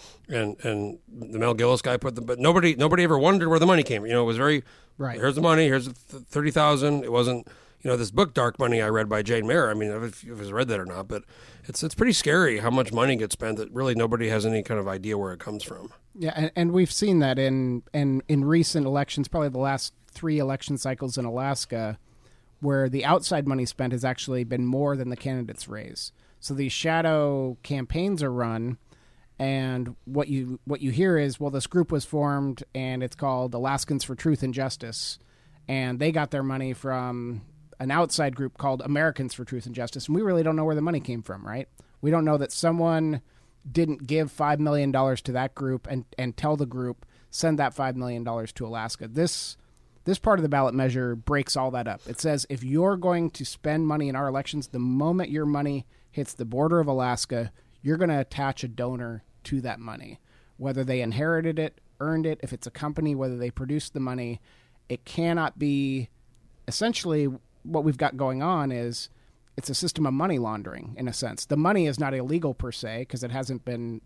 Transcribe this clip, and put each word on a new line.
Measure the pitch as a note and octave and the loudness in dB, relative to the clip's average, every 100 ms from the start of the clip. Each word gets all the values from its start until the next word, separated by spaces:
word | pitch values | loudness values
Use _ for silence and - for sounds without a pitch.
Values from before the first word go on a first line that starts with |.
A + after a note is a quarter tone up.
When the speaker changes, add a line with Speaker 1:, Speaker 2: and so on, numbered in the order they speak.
| - - - | -20 -20 -6
Speaker 1:
and, | B2 G#2 - A#2+ | -2 -2 -2 -2
and | G#2 G#2 - - | -2 -2 -6 -14
the | A#2+ A2 A2 | -14 -8 0
Mel | A#2 | 0
Gillis | A2+ A#2+ B2 | 4 4 4
guy | C3 B2 | 2 -2
put | C3 A#2+ | -2 -4
the, | |
but | A#2 B2 | -4 2
nobody, | C#3+ F3+ E3+ B2+ | 4 6 4 4
nobody | D3+ F3 | 4 4
ever | F3 C#3+ | 4 6
wondered | D#3 G3 E3 | 6 6 6
where | D#3+ | 6
the | F3 | 8
money | F3 | 6
came. | C#3 A2 A2 | 6 0 2
You | |
know, | A#2+ | 2
it | A#2 | 2
was | A#2 | 4
very, | C#3+ D3 - - - - | 4 2 -2 -16 -16 -8
Speaker 2:
Right. | C3+ A#2 | -6 0
Speaker 1:
here's | B2+ C#3 | 0 4
the | |
money, | E3 D#3+ D#3 | 6 6 6
here's | C3+ B2+ | 4 0
the | B2 - | -10 -16
th-, | C#3 - | -18 -6
thirty | D3 D3+ | 0 2
thousand. | D#3 D3+ C#3+ D3 D3 B2 | 4 6 6 4 2 2
It | |
wasn't, | A#2+ A#2+ B2 - - - _ | 2 2 0 -6 -20 -20 _
you | C#3 | 0
know, | B2 | 0
this | G#2+ | 0
book, | A2+ F#3 | 2 2
Dark | C3+ A#2+ - | 2 2 2
Money, | B2 A#2 | 2 2
I | G#2+ | 4
read | A2 G#2+ | 2 2
by | G#2+ | 0
Jane | G#2 A#2 A2 | 0 0 2
Mayer. | E3 A#2+ | 2 2
I | G#2+ | 0
mean, | G#2+ | -2
I | |
don't | G#2+ | -4
know | A#2 | -6
if | - - | -10 -14
you've | A2+ G2+ | -12 -6
read | G#2+ B2+ | -2 0
that | G#2 | -2
or | F2+ | -4
not, | F2+ G2 | -8 -8
but | G#2 - - - - | -8 -10 -20 -20 -20
it's, | - - | -10 -6
it's | D#3+ - | -4 2
pretty | A#3+ | 4
scary | G3 D3 E3 E3 G#2+ | 4 4 4 4 2
how | A2+ | 2
much | C3 A#2+ | 2 2
money | A#2 C3 B2 | 2 2 2
gets | G#2+ | 0
spent | - A2 G#2+ | -4 -4 -4
that | A2 | -6
really | A#2+ C3 A#2 | -2 0 2
nobody | A2+ A#2 A2+ | 2 2 2
has | A2 A2 | 2 2
any | A2 | 0
kind | G2 A2 | 0 -2
of | G2 | -2
idea | F#2+ G2+ G#2 | -4 -2 -2
where | G2 | -2
it | F2+ | -6
comes | - G#2 | -8 -8
from. | - F2+ - - _ G3 | -10 -12 -14 -18 _ -8
Speaker 2:
Yeah, | D#3+ D#3 | -4 -2
and, | D#3+ F3+ | -2 2
and | E3+ | 2
we've | F3+ F3 | 4 4
seen | - G#3 F3 | 2 4 4
that | C3+ C3 | 4 4
in, | C3+ C3 B2+ B2 - | 2 2 0 -2 -4
in, | D3+ C#3 C3+ - | 0 2 0 2
in | D3 | 2
recent | C#3 E3 D#3+ D#3+ C3+ | 6 4 4 2 0
elections, | C#3 C#3 - C3+ | 0 0 -2 -2
probably | E3+ D3 | 0 0
the | B2+ | 0
last | C3+ C3+ - - _ | -2 -2 -6 -12 _
three | - E3 D3+ | -6 -2 0
election | C3+ C3+ - C#3 | 0 -2 -4 -4
cycles | C3+ B2+ C3 B2 | -4 -4 -4 -4
in | |
Alaska, | A#2+ B2 C3+ C#3 - A#2 A2 G#2+ - - - - _ - | -4 -2 -2 -2 -4 -4 -4 -6 -12 -20 -20 -20 _ -4
where | D3 C#3 C3 | 0 2 2
the | C3+ C#3+ | 2 4
outside | F3+ - E3 C#3 | 4 2 0 0
money | C3 B2 | 0 -2
spent | - B2+ | -2 -2
has | B2 | -2
actually | B2+ B2+ - B2+ | -2 -4 -4 -2
been | A#2+ B2 B2 | -2 -2 0
more | C3 C#3+ C#3 | 2 0 0
than | B2+ | -4
the | B2 | -6
candidates | C#3 C3 A2+ - - | -4 -4 -6 -10 -12
raise. | G#2+ - - - - _ _ | -12 -12 -12 -12 -14 _ _
So | - | -8
these | C#3 C3+ | -4 -2
shadow | - D#3+ E3 E3 D#3 D3 C#3 C3 A#2+ | 0 2 2 4 4 2 2 -2 -6
campaigns | - C#3+ B2 D#3+ F#3+ F3+ | -4 -4 -2 -2 0 0
are | C#3+ | 0
run, | B2 A#2 A2+ A#2+ A#2+ _ _ _ _ _ - | 0 -2 -2 -4 -6 _ _ _ _ _ -4
and | C3+ C3+ C3 B2+ A#2+ A#2+ | -2 0 -2 -4 -6 -10
what | - C#3 D3 | -6 -2 0
you, | C3+ B2+ B2+ - | -2 -4 -6 -6
what | C#3+ | -4
you | C3+ | 0
hear | B2 F#3+ E3 | 2 4 4
is, | C#3+ B2 | 2 0
"Well, | D3 | -4
this | C3+ - | -4 0
group | F3+ E3 | 2 2
was | D3+ | 0
formed, | - D3+ D3 C#3+ C#3 A#2+ - C3 | 0 0 2 2 0 -4 -8 -6
and | C3 B2+ | -4 -4
it's | B2+ - | -4 -4
called | C#3 B2+ B2+ | -2 0 -2
Alaskans | A#2+ C3+ C#3 - C#3 | -2 -2 -2 0 -4
for | - B2 | -4 -2
Truth | D#3+ D3+ | 0 2
and | C3 | 0
Justice, | B2+ C3 - A#2 A2 - - _ _ - - - | -2 -4 -6 -10 -8 -8 -10 _ _ -20 -16 -6
and | C3+ B2+ B2 | -4 -2 0
they | D3+ | 0
got | D#3+ D3 | 2 0
their | C#3+ | -2
money | C3+ C3+ C3 | -2 -2 -4
from | B2 C3+ B2+ B2+ B2 A#2+ A2+ - - - - | -6 -4 -4 -4 -6 -6 -8 -12 -20 -20 -8
an | C3 | 0
outside | D3+ E3 - C#3+ B2+ | 2 2 2 0 -2
group | C3+ - | -6 -2
called | C#3 C3 | -2 -2
Americans | C#3 D3 D#3+ - C3 | 0 2 2 0 -6
for | - A#2+ | -8 -8
Truth | B2+ A#2 | -8 -8
and | B2 | -8
Justice," | A#2+ C#3 C3+ | -6 -6 -2
and | E3 | 0
we | |
really | G#3+ F3 | 2 2
don't | D#3+ D#3 | 2 2
know | D#3 | 0
where | D3+ | 0
the | |
money | D#3 D#3+ | 0 -2
came | C3 A#2 | -4 -8
from, | - F#2+ G2+ | -8 -10 -8
right? | A#2 - - - - | -8 -10 -16 -20 -4
We | D3 | 2
don't | E3 D#3 | 4 4
know | D3+ | 2
that | C#3 | 0
someone | - E3+ E3+ E3 D#3+ D#3 D3 - _ _ _ - | 0 0 2 2 2 2 -2 -6 _ _ _ -4
didn't | D3 D#3+ C#3 C3 | 0 0 0 -2
give | D#3 D3 | 0 0
five | - D3 D3 | 0 0 2
million | D3+ D3 C#3 | 2 2 2
dollars | C3+ C3+ B2 | 2 2 0
to | - | -2
that | B2 C3 - | -2 -4 -4
group | C3+ B2+ - | -4 -4 -4
and, | C3 - - | -8 -8 -6
and | B2+ - | -6 -2
tell | D3+ D3+ | 0 0
the | C3 | -2
group, | B2+ B2 B2 - _ _ | -4 -6 -6 -14 _ _
"Send | - E3 D3+ | -2 2 2
that | C3+ | 0
five | - C3 B2+ | 0 -2 -2
million | B2 A#2+ A#2 | -4 -4 -4
dollars | A#2 A2 | -4 -6
to | - A2+ | -8 -8
Alaska." | A2+ A2+ - A2+ | -6 -6 -8 -6
This, | B2+ E3+ - - - _ _ _ - | 0 0 0 -8 -14 _ _ _ -8
this | - F#3+ | -2 0
part | A3 G3 | 4 4
of | |
the | D#3 | 4
ballot | C#3 C3 | 4 2
measure | B2+ C3 B2+ B2 A#2 | 2 2 0 -2 -4
breaks | A#2 C#3+ C3 C#3 | 0 0 0 -2
all | C3 | -2
that | B2 A2+ | -2 -4
up. | G2 - | -8 -10
It | A2+ | -4
says | D#3 C#3+ - | -2 -2 -2
if | C3 | -6
you're | B2+ D3 F#3 F#3+ | 0 2 4 2
going | F3+ F3 E3 | 2 2 0
to | - C3 | -4 -10
spend | - D3+ D#3 D#3 | -6 -2 0 2
money | D3+ C#3+ | 0 0
in | C3 | -2
our | C#3 | -2
elections, | C3+ C#3+ D3+ B2+ | -2 -4 -6 -6
the | B2+ | -2
moment | B2+ B2+ D#3 F#3 F3 | 0 2 2 2 0
your | D3+ D3 | 0 0
money | C#3+ C#3+ C#3 - _ _ | 0 0 -4 -8 _ _
hits | - C3+ | -6 -6
the | - A#2 | -6 -4
border | B2 D#3+ E3+ | 0 2 4
of | D3 | 2
Alaska, | C3 B2 A#2+ - A#2+ A2+ - _ _ | 2 0 -2 -2 -4 -4 -10 _ _
you're | C3+ D#3+ | -2 0
gonna | F3 C#3+ | 2 2
attach | C3 - C#3 - B2+ | -2 -4 -4 -4 -8
a | |
donor | A2+ B2 B2 A#2+ A2+ - - | -6 -6 -4 -8 -10 -14 -16
to | - C#3 | -6 -4
that | B2 A2 | -4 -8
money, | A#2 B2 - - _ _ _ - | -10 -12 -14 -20 _ _ _ -10
whether | C3+ C3 | -6 -2
they | C3 B2+ | -2 -2
inherited | A#2 A2 D#3 E3 E3 D#3+ | -2 0 0 2 0 0
it, | D#3 - _ - | -4 -6 _ -6
earned | D3 D#3+ D#3+ | -2 0 0
it, | D3+ | -2
if | B2 | -6
it's | A#2+ A#2+ | -8 -10
a | |
company, | - D3+ D3+ D#3 C#3 | -8 -6 -2 -2 0
whether | C3 B2 | -2 -4
they | A#2+ | -6
produced | - C3 D3 - | -6 -4 -4 -4
the | C#3+ | -6
money. | C3 B2+ A#2+ A#2 _ _ _ _ - | -4 -4 -6 -8 _ _ _ _ -10
It | B2 - | -10 -8
cannot | - E3+ E3+ D#3+ - | -2 0 2 0 0
be, | D3 C#3 C#3 C3+ A#2+ _ _ _ - - - | 0 2 0 -2 -6 _ _ _ -20 -18 -8
essentially | - A3 A3+ F3+ D3+ C#3+ C3 _ _ | -2 -2 0 0 0 0 -2 _ _
what | - D#3+ | -6 0
we've | D3+ B2+ | 0 2
got | C#3+ C3 | 0 0
going | C3+ C3 | -2 -2
on | D#3+ F3 C#3 | 0 0 -2
is | B2 A#2+ A#2 - - _ _ _ - | -2 -4 -6 -12 -18 _ _ _ -12
it's | - | -6
a | C3+ | -4
system | F3 - D3 | -2 0 0
of | |
money | C3+ F#3 C#3+ | 2 0 0
laundering | A2+ G#2+ F2+ - - - | -2 -6 -8 -12 -12 -8
in | B2+ | -6
a | |
sense. | - A#2+ - - | -4 -6 -6 -2
The | D3 | 2
money | E3 G3+ D#3 | 4 4 2
is | B2+ | 0
not | C#3+ | -2
illegal | C3+ B2+ E3 D#3+ | -2 -2 -2 -2
per | B2 B2+ | -4 -6
se, | - A2 A2+ B2+ | -8 -8 -8 -8
'cause | B2 | -8
it | B2 | -6
hasn't | C3 C3 B2+ - | -6 -6 -8 -6
been | A#2+ A#2 A2+ | -8 -6 -8